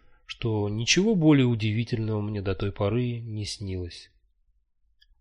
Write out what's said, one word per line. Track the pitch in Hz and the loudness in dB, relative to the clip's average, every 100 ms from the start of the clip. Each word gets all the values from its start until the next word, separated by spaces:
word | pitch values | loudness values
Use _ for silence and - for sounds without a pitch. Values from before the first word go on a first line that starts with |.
| - - - | -20 -20 -20
что | - 117 107 104 | -6 -2 0 -2
ничего | 107 113 - 208 | -2 0 2 4
более | 202 156 143 127 | 4 6 6 6
удивительного | 117 110 107 117 110 110 107 | 2 0 0 -2 -2 -2 -2
мне | 104 104 | -2 -4
до | 98 | -2
той | 95 101 | -2 -4
поры | - 101 117 123 120 | -2 0 0 -2 -4
не | 117 107 104 | -8 -8 -8
снилось. | - 98 92 90 - - _ _ _ _ _ _ _ _ _ _ _ | -8 -8 -6 -8 -12 -20 _ _ _ _ _ _ _ _ _ _ _